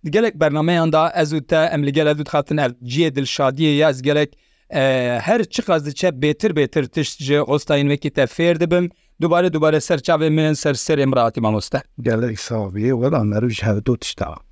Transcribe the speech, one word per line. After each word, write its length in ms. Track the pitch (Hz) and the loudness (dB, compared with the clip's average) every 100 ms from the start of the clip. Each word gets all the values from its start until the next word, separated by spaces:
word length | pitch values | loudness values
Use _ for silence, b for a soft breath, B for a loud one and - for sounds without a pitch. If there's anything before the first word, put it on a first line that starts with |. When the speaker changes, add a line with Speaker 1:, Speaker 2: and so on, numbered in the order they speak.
| 156 | 0
Speaker 1:
Di 60 | |
gelek 240 | 185 233 147 | 0 0 2
bernameyan 560 | 156 151 160 175 165 | 0 2 2 2 2
da 220 | 156 165 175 | 2 2 0
ez 180 | 151 | -2
û 140 | 156 - | -2 0
te, 220 | 160 165 | 2 2
em 120 | 160 143 | 0 0
li 80 | |
gel 140 | 143 151 | 2 2
ez 100 | 151 | 0
û 80 | 147 | -2
dixatin 320 | 147 139 151 | -2 -2 -2
ev 140 | 131 123 | -2 -4
ciyê 320 | 123 135 165 139 | -6 -2 0 -2
dilşadiyê 580 | 131 - 135 135 156 143 | -4 0 -2 2 0 4
ye. 100 | 151 | 2
Ez 120 | 131 | 2
gelek, 360 | 135 147 147 _ _ _ _ | 0 0 0 _ _ _ _
eee, 460 | 147 135 131 123 120 | 0 2 2 0 -2
her 200 | 160 233 | 0 0
çi 180 | 185 - | 0 -4
qas 240 | - 165 147 | 0 -2 -2
diçe 220 | 135 185 | -2 -2
bêtir 440 | 131 147 143 214 151 | 0 -2 0 0 0
bêtir 320 | 135 160 131 | 0 0 -2
tişt 320 | - 143 - | -4 -4 -6
ji 160 | 135 147 | 0 0
hostayên 500 | 123 143 - 147 143 | 2 -2 0 0 0
wekî 200 | 147 143 | 0 -2
te 120 | - | -2
fêr 360 | 127 - 170 160 | -2 0 0 2
dibim. 300 | 165 175 180 _ _ _ | 2 0 0 _ _ _
Dubare, 320 | 160 170 180 | 0 2 2
dubare 280 | 156 156 156 | 2 2 2
ser 160 | - 170 | 0 -2
çavê 320 | - 156 156 | 0 0 2
min, 240 | 156 156 | 2 2
ser 200 | 151 151 | 0 -2
serê 320 | 143 - 151 135 | -2 0 0 2
min 100 | 131 | 2
rahatî 260 | 117 120 | 0 0
mamoste. 400 | 110 107 - - - - | 0 -2 -4 -8 -8 -6
Speaker 2:
Gelek 380 | 120 113 120 107 | -2 0 -2 -6
savî, 500 | - 113 101 98 117 | -6 -6 -4 -2 0
wela 280 | 127 131 156 | 0 0 0
merû 320 | 104 104 120 | 0 0 -2
ji 160 | 107 110 | -2 -2
hevdû 340 | 104 127 120 | 0 0 -2
tişta. 360 | - - 78 78 - | -4 -8 -10 -10 -20